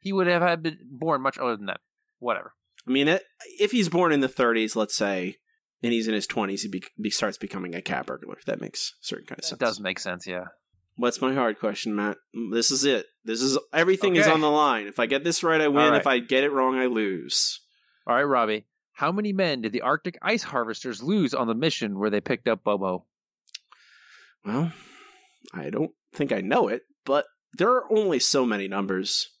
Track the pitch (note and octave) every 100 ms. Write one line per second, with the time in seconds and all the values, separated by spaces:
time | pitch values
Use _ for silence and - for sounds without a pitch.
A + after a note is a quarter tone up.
0 | G3 G3 F3 F3 F3 E3+ D#3+ D#3 B2 C3+
1 | D#3+ C#3+ C3+ C3 C3 A2 G2+ - _ _
2 | _ _ A#2+ G2+ - _ _ _ - C3
3 | D3 F3+ - _ - - G#3 A#3+ F3+ E3+
4 | F3+ D3 C3 - B2 A2+ A2 A2+ G#2+ -
5 | G2+ F#2+ F2+ - _ _ _ _ A#2+ A#2
6 | A2 G#2+ - - G2 G2 G#2+ F#2 - -
7 | G#2 - G#2+ - G2+ G2 F2+ E2+ - -
8 | - C2+ - - - - - - - -
9 | - - - - - - A#2+ G#2 G2 F2+
10 | G2 F2+ F#2+ F2+ F2+ _ _ _ _ -
11 | A#2+ - C3 C3+ A#2+ G#2 G#2+ G2+ A2+ G#2
12 | G#2 G2 _ A2 A2+ A2+ A#2 C3 C#3 A#2+
13 | - _ A2+ A2+ C3 C3+ - D3+ F3 F#3+
14 | G3+ F3+ G#3 D#3+ D3+ D3+ D3 A#2 G2+ G2+
15 | A#2 C#3 D#3+ E3 E3+ D#3+ D3+ C#3+ B2 B2
16 | C#3+ B2+ A#2+ C3 C#3 C#3 C3 C3 B2+ A2+
17 | G#2 F2+ B1+ - - - _ _ _ _
18 | - A#2+ C#3+ C3 A2 G#2+ _ _ _ -
19 | D3 F#3+ G#3 F#3+ F3+ C3+ A2 G#2+ B2+ D3+
20 | F3+ - F3+ A3+ - C3+ A2+ G#2+ C3 G#2
21 | B2+ G#3 C#3+ C3 A#2 A2+ D#3 - A2 G2
22 | G#2 G#2 - A#2+ - A2 - G2+ F#2+ F#2
23 | _ _ _ _ _ - _ - - -
24 | - - - _ G2+ C3 E3 - - -
25 | - - _ _ - - C#3 A2 D#3 _
26 | _ - C#3 G#2 F#2+ F#3+ A#2 A#2 _ _
27 | - C#3+ - _ _ - G3 B3+ - A3
28 | G3+ C#3 - C#3 B2 G#2+ G2 G2 G2 F#2+
29 | G#2 - - _